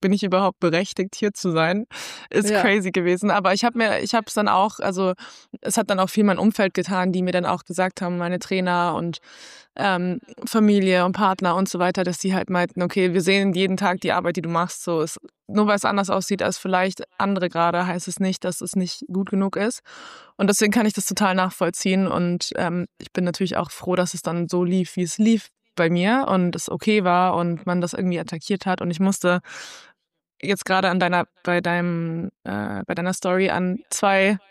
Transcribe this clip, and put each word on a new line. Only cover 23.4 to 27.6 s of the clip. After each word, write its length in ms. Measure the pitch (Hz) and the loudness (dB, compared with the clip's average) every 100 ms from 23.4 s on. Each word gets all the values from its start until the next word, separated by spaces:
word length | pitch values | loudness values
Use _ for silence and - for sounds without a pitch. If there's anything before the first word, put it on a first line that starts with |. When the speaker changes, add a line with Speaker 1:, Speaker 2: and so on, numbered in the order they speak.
| 180 - | -2 -2
Speaker 1:
auch 140 | 156 | -4
froh, 240 | - 180 180 | -6 -2 0
dass 180 | 180 | 0
es 80 | 175 | -4
dann 280 | 170 170 170 | -4 -4 -2
so 140 | 180 | 0
lief, 320 | 175 185 170 190 | 2 0 0 -2
wie 80 | |
es 140 | 175 - | -4 2
lief 320 | 220 220 - _ _ - | 4 4 0 _ _ 0
bei 140 | 165 | 2
mir 360 | 175 190 262 - | 2 2 2 2
und 280 | 185 180 165 | 2 2 -2
es 140 | - | -6
okay 340 | 170 220 214 | -4 0 2
war 320 | 180 180 180 170 | 4 4 4 2
und 300 | 175 165 | 0 -2